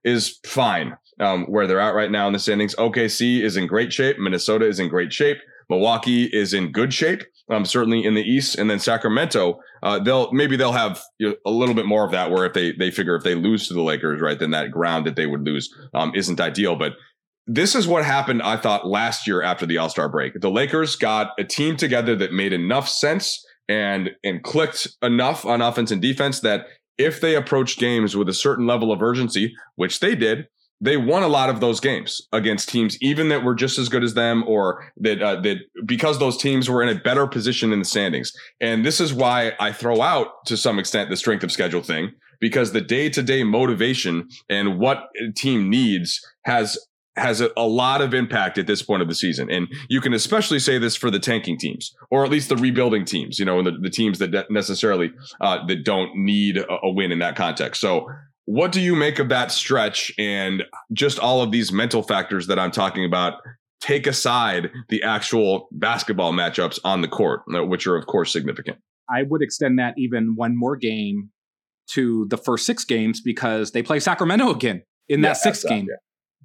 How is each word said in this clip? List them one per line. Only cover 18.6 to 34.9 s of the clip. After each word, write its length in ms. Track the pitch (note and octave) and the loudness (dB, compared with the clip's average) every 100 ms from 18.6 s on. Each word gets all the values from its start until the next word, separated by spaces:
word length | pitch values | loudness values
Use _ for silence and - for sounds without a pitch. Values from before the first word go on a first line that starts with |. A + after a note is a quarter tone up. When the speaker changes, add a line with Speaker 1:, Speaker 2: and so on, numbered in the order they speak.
| A#2 G2+ F#2 | 0 0 0
Speaker 1:
last 380 | G2+ A#2 A#2 G#2+ | 0 0 -2 -2
year 140 | F2+ | 0
after 260 | E2+ F2 E2+ | 0 -2 -2
the 120 | E2 | 0
All-Star 300 | D#2+ - D2+ | 0 -2 -2
break. 320 | D2 C2+ - | -2 -4 -2
The 100 | F#2+ | 0
Lakers 460 | G#2 C#3 D#3+ D#3 - | 0 0 0 0 -2
got 340 | A2 G#2+ G#2+ - | -2 0 -2 -4
a 60 | |
team 320 | G2 - D3+ D3+ | -6 -2 -2 0
together 400 | D#3 B2 A#2 G#2+ | 0 0 2 0
that 160 | F#2 | 0
made 200 | F#2 G2 | -2 0
enough 360 | F2+ F2+ C3 C#3 | 0 0 0 -2
sense 560 | - D3+ F3+ - - - _ - | -2 0 0 -4 -6 -12 _ -4
and, 420 | G#2+ G2+ G2 F#2 - | -2 0 -2 -4 -6
and 200 | G2+ F2 | -6 -6
clicked 460 | - D3+ D#3 - - - | -2 0 0 -2 -8 -4
enough 420 | B2 A#2+ A#2 - | 0 2 2 -2
on 180 | - A#2+ | 0 0
offense 280 | A#2+ A#2+ A2+ | 2 0 0
and 120 | G2 | 0
defense 380 | B2 C3 C#3 C3+ | 0 0 -2 0
that 260 | A2 G#2 - - _ - | 0 0 -4 -20 _ 0
if 220 | D3+ D#3 | 0 2
they 160 | E3 D3+ | 2 2
approached 420 | C3+ C#3 B2+ - | 2 2 2 0
games 380 | A#2+ A#2 G#2+ G2 | 2 2 2 2
with 120 | F#2+ | 0
a 40 | |
certain 340 | F#2 C#3 A#2+ A#2+ | 0 0 2 2
level 240 | A#2+ A2 | 2 2
of 120 | G2 | 2
urgency, 520 | A2+ B2 A#2+ G#2+ A2 - - - | 2 0 0 0 -2 -4 -12 -4
which 240 | F2+ - | -2 0
they 140 | F#3 G#3+ | 0 2
did, 300 | A2 C3 D#3 _ _ - | 2 0 -4 _ _ -4
they 160 | A2+ D3 | 0 2
won 260 | A#2+ F3 | 2 2
a 60 | F3 | 4
lot 200 | C#3+ C3 | 4 2
of 120 | A2+ | 2
those 200 | A#2+ A2+ | 2 2
games 400 | C3+ A#2 - - - | 0 -2 -4 -10 -4
against 360 | A2 G#2+ G2+ - | 0 0 0 0
teams 300 | B2 A2 - | 0 0 0
even 280 | C3+ D3 D#3 | 0 2 2
that 160 | C#3+ | 2
were 100 | B2 | 0
just 240 | A#2 C3 C3+ | 0 0 0
as 100 | A#2+ | 0
good 160 | B2+ | 0
as 100 | A#2+ | 0
them, 300 | A2 A#2 A#2 A2+ | 2 2 2 2
or 460 | G#2+ F#2+ - - | 2 2 -2 -8